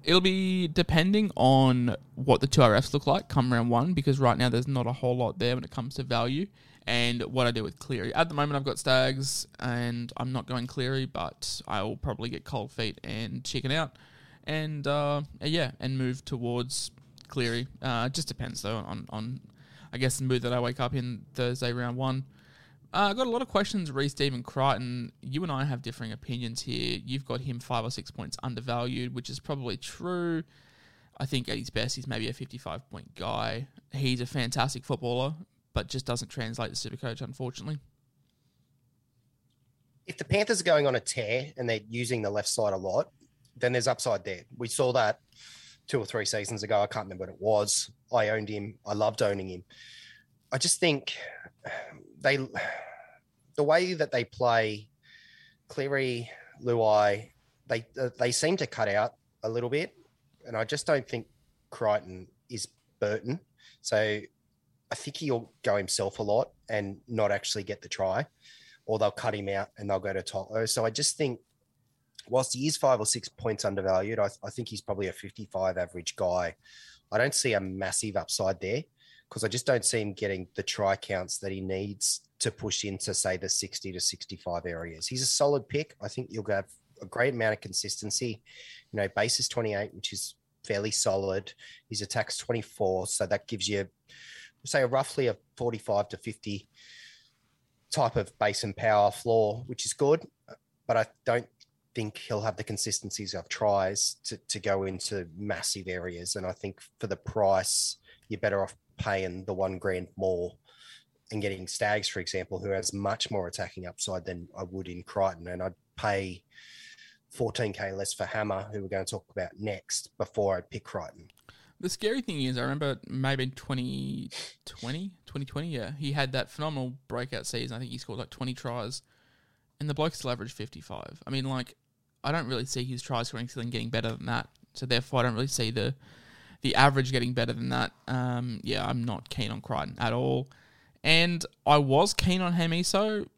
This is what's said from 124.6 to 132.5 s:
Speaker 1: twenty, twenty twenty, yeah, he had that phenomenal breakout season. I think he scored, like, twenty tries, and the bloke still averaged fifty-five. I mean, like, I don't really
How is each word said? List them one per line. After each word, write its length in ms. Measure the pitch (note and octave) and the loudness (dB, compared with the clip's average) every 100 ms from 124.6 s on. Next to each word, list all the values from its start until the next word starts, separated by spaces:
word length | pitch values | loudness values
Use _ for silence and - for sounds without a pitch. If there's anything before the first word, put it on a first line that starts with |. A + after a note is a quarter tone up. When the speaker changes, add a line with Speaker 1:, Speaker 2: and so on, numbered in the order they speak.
Speaker 1:
twenty, 460 | - - A#2 D3+ G3 - - | -18 -10 -6 -6 -8 -12 -12
twenty 180 | C#3 | -8
twenty, 240 | C#3 C#3+ E3 | -6 -6 -4
yeah, 240 | C#3 - C#3+ | -6 -6 -4
he 140 | D3 | -2
had 200 | C#3+ C3+ | 0 0
that 180 | C3 - | 0 -4
phenomenal 440 | - D3+ C#3+ B2+ C3 _ | -4 -2 -2 -4 -8 _
breakout 360 | A#2 C3 A#2+ - | -6 -4 -6 -6
season. 300 | A#2 B2 A#2 | -4 -4 -6
I 40 | |
think 100 | B2 | -8
he 80 | A#2+ | -10
scored, 200 | - G#2+ | -8 -8
like, 120 | A#2 | -10
twenty 240 | - B2+ | -6 -6
tries, 480 | B2+ B2+ A#2+ A2+ - _ _ _ _ _ _ _ _ | -4 -6 -6 -6 -8 _ _ _ _ _ _ _ _
and 100 | D3 | -4
the 40 | |
bloke 200 | C#3+ D#3 | 0 0
still 160 | - C3 | 0 -4
averaged 240 | B2 A2+ | -4 -6
fifty-five. 680 | - G#2+ D#2 - - G1+ - - | -8 -10 -12 -12 -12 -10 -12 -6
I 40 | |
mean, 140 | C3+ C3+ | -2 -2
like, 280 | C3 B2 - _ _ _ _ | -2 -6 -14 _ _ _ _
I 80 | C3+ | 0
don't 160 | E3 | 0
really 200 | B2 | 0